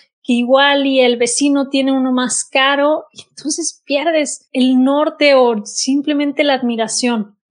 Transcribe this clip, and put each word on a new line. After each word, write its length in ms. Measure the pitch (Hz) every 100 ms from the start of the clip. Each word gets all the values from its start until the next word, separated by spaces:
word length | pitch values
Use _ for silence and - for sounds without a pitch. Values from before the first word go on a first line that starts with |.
| _ _ -
que 60 |
igual 540 | 240 240 269 285 285 277
y 140 | 262
el 180 | 247 240
vecino 500 | 240 - 285 277 269
tiene 240 | 277 269
uno 180 | 269 254
más 340 | 254 254 -
caro, 600 | - 269 269 285 285 311 -
y 100 | - -
entonces 520 | - 294 311 311 - -
pierdes 640 | 262 311 320 285 - _
el 300 | 269 254 254
norte 520 | 262 285 311 311 294 269
o 280 | 240 220
simplemente 800 | 208 - - 277 285 294 294 285
la 120 | 294
admiración. 840 | 262 240 226 220 - 247 233 208 _ _